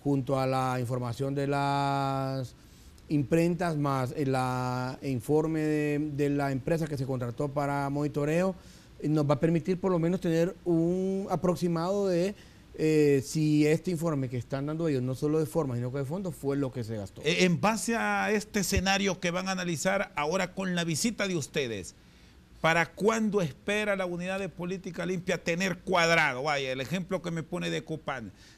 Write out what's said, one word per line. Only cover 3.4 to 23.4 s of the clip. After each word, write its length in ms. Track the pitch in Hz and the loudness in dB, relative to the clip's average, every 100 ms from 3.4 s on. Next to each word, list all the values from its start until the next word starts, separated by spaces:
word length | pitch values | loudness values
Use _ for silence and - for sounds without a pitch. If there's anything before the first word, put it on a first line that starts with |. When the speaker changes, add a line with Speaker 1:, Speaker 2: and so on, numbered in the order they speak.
| 170 175 175 151 | 4 2 0 0
Speaker 1:
más 360 | 143 135 127 143 | 0 0 0 0
el, 160 | 135 | 0
la, 680 | 131 127 127 127 127 127 127 | 0 0 -2 -2 -2 -4 -6
informe 600 | 139 127 - 151 160 160 | -4 -4 2 2 2 0
de, 500 | 156 151 147 147 151 139 | 0 0 0 0 -2 0
de 120 | 143 | 0
la 220 | 143 139 | 0 0
empresa 360 | 135 139 165 156 | -2 -2 -2 -2
que 100 | 143 | -4
se 80 | 135 | -4
contrató 420 | 131 120 117 147 | -2 -4 -4 -4
para 420 | 139 143 143 139 | -2 -2 -2 -2
monitoreo, 640 | 143 147 151 147 165 190 180 - - - - | -2 -2 -2 0 2 0 -2 -12 -20 -20 -8
eh, 80 | 147 | 0
nos 220 | 151 139 | 2 2
va 60 | 147 | 2
a 40 | |
permitir 400 | 165 165 - 180 | 2 2 0 -2
por 140 | 190 | 0
lo 60 | 175 | 2
menos 200 | 165 180 | 0 0
tener 360 | 175 160 170 - 175 | 0 2 0 -2 0
un 640 | 165 170 185 190 190 196 | 2 2 2 0 -2 -2
aproximado 800 | 180 180 170 175 165 175 202 196 | -2 0 0 0 0 0 0 2
de, 280 | 170 190 - - - - - | 2 0 -2 -14 -20 -20 -2
eh, 460 | 156 156 147 139 | 2 6 6 6
si 440 | 127 156 151 151 151 | 2 0 4 4 4
este 240 | 165 185 | 4 0
informe 380 | 165 165 143 131 | -2 0 0 -2
que 80 | 123 | -4
están 280 | - 139 143 | -4 -4 -4
dando 220 | 156 165 | -2 0
ellos, 160 | 135 | 0
no 100 | 127 | -2
solo 260 | 127 151 156 | -2 0 0
de 60 | 151 | 0
forma, 300 | 165 139 120 | 0 -2 -2
sino 160 | 123 | -4
que 80 | 139 | -4
de 60 | 131 | -4
fondo, 260 | 180 185 | -4 -6
fue 240 | 143 139 139 | -6 -2 0
lo 160 | 135 | -2
que 140 | 123 110 | -4 -6
se 100 | 113 | -6
gastó. 260 | 98 - | -8 -4
Speaker 2:
Eh, 220 | 151 175 | 0 4
en 160 | 185 156 | 4 4
base 380 | 196 220 233 226 | 2 0 0 0
a 340 | 208 202 196 | 0 0 2
este 300 | 208 202 208 | 0 0 -2
escenario 580 | 180 196 185 196 196 180 | 0 0 2 2 2 0
que 100 | 180 | -2
van 200 | 175 190 | -2 -2
a 20 | |
analizar 600 | 185 175 160 190 196 - - | -4 -2 -2 0 0 -2 -4
ahora 400 | 151 185 180 190 | -2 0 -2 -4
con 180 | 190 | -2
la 120 | 175 170 | 0 0
visita 420 | 156 240 - 202 | 0 -2 -2 -2
de 80 | 175 | -2
ustedes, 600 | 131 156 127 104 85 - - - - - - - | -2 -4 -2 -4 -8 -16 -20 -20 -20 -20 -20 -2
¿para 240 | 160 165 160 | 2 4 2
cuándo 480 | - 185 226 220 202 | 0 0 2 2 2